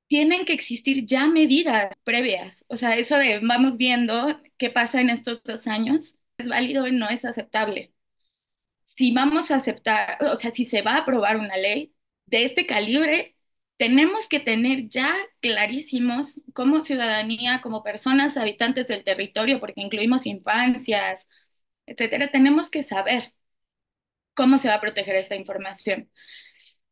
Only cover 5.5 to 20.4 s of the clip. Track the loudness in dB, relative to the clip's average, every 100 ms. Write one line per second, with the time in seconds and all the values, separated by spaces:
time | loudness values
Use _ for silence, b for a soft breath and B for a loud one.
5.5 | -10 -6 -4 0 -2 -4 -16 _ -12 -4
6.5 | -2 0 0 0 0 0 -2 -4 -6 -4
7.5 | -2 -2 -4 -12 _ _ _ _ _ _
8.5 | _ _ _ -12 0 2 4 2 2 2
9.5 | 0 0 -4 0 0 0 -2 -2 -2 -4
10.5 | -4 -2 0 0 0 0 0 2 0 -2
11.5 | -2 -2 -2 -6 _ _ _ _ 0 0
12.5 | 0 -2 -2 0 0 2 0 -2 _ _
13.5 | _ _ -4 2 4 4 2 -2 -2 -2
14.5 | 0 0 0 -4 -4 -2 -2 -6 _ -4
15.5 | 0 -2 -4 -6 -2 -2 -2 -6 -10 -14
16.5 | -2 2 2 2 -2 0 -2 -2 -4 -2
17.5 | -2 -4 -8 -8 -6 2 2 2 0 -4
18.5 | 0 -2 0 -4 -4 -2 -4 -4 -2 0
19.5 | 0 -4 -10 -8 -2 0 0 -2 -6